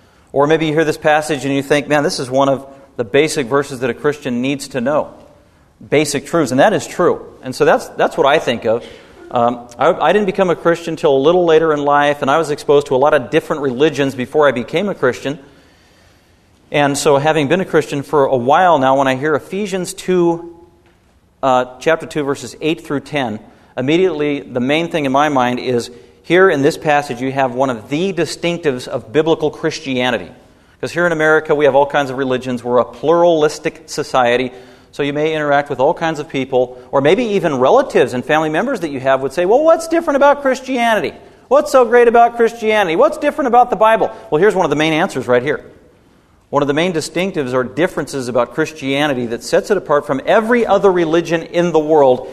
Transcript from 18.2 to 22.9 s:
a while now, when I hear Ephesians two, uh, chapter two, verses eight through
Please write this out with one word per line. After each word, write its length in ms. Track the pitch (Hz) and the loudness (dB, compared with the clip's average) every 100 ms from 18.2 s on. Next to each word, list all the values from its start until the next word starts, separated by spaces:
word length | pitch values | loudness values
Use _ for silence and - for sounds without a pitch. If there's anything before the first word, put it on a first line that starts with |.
| 135 | 2
a 100 | 127 | 0
while 420 | 120 156 185 151 | 2 4 4 4
now, 200 | 131 135 | 2 2
when 100 | 139 | 2
I 60 | |
hear 200 | 127 151 | 0 -2
Ephesians 600 | 139 - 196 208 190 175 | -2 -4 -8 -6 -6 -6
two, 600 | - - 185 170 170 - - - _ _ _ _ _ _ _ | -8 -2 0 2 -2 -8 -20 -20 _ _ _ _ _ _ _
uh, 360 | 135 127 127 - | 0 2 0 -4
chapter 260 | 160 160 | -2 -2
two, 200 | 147 156 | -2 -6
verses 320 | 139 135 117 - | -4 -6 -8 -6
eight 240 | 156 - | -4 -4
through 140 | - | -6